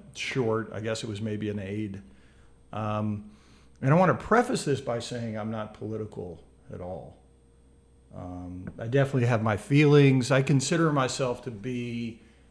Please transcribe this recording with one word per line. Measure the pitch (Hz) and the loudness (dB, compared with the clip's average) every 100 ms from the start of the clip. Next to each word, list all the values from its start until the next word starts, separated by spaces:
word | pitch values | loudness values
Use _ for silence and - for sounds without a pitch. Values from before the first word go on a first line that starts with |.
| - - | -12 -10
short. | - 135 113 110 110 | -6 -2 0 0 -2
I | - | -6
guess | 110 110 | -6 -4
it | 113 | -6
was | 101 | -6
maybe | 110 104 107 | -4 -4 -4
an | 104 | -4
aide. | 95 104 107 98 - - - _ - - _ | -6 -6 -6 -10 -16 -20 -20 _ -20 -20 _
Um, | 104 110 107 107 104 - - - - - - | -6 -4 -2 -2 -4 -8 -20 -20 -20 -20 -2
and | 135 | 4
I | 160 | 6
wanna | 185 120 | 6 2
preface | - 220 233 240 - | 2 2 4 0 0
this | 135 | -2
by | - 120 | -2 -6
saying | - 120 117 107 | -6 -8 -6 -6
I'm | 110 | -6
not | 113 107 - | -6 -8 -10
political | 107 107 107 - 90 82 - _ - | -8 -8 -8 -10 -12 -14 -20 _ -16
at | 95 | -12
all. | 90 90 - - _ _ _ _ _ _ _ _ - 95 | -10 -12 -14 -20 _ _ _ _ _ _ _ _ -20 -14
Um, | 90 90 90 90 95 - | -12 -12 -12 -12 -12 -10
I | 113 | 0
definitely | 135 135 135 120 | 2 2 2 2
have | 117 | 2
my | 110 104 | 2 0
feelings. | - 143 151 147 139 131 123 | 2 6 8 8 8 6 4
I | 135 | 2
consider | 135 139 - 170 165 | 4 2 2 2 2
myself | 147 127 - 131 120 | 2 0 -2 -2 -4
to | - | -8
be | 107 123 123 120 117 117 113 _ _ _ | -10 -8 -6 -6 -6 -8 -10 _ _ _